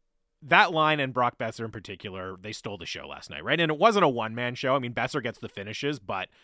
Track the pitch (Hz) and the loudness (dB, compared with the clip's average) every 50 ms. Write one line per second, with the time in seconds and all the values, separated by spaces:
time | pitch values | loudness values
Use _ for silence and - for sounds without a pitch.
0 | _ _ _ _ _ _ _ _ - 131 170 190 208 175 175 160 156 156 156 147 | _ _ _ _ _ _ _ _ 0 6 8 8 8 6 6 4 4 4 4 2
1 | 139 131 123 127 123 120 - - 123 110 - - 113 110 - 110 90 - 98 - | 0 0 0 2 2 2 0 -2 -4 -6 -4 -6 -8 -8 -10 -12 -12 -12 -12 -10
2 | - 104 95 95 92 95 92 90 92 107 110 - - 113 101 90 82 - - 85 | -10 -10 -8 -8 -8 -8 -10 -10 -12 -12 -12 -10 -8 -10 -10 -8 -8 -10 -10 -10
3 | 69 71 69 67 - - 76 71 80 113 147 165 170 156 156 147 185 233 208 202 | -10 -12 -14 -14 -14 -12 -12 -8 -2 0 2 2 2 2 2 4 4 6 6 6
4 | 175 147 123 117 110 110 110 120 123 123 123 - - 131 131 139 123 120 113 123 | 4 4 4 2 -2 -4 -4 -4 -4 -4 -4 -4 0 0 0 0 0 -2 -2 -2
5 | 117 127 - 147 113 120 107 - - 104 - - 98 104 107 - 139 143 151 131 | -2 -2 -2 -4 -4 -4 -6 -8 -12 -12 -10 -10 -10 -10 -8 -6 -4 -4 -4 -6
6 | 95 92 107 92 92 - _ _ | -6 -8 -6 -6 -6 -8 _ _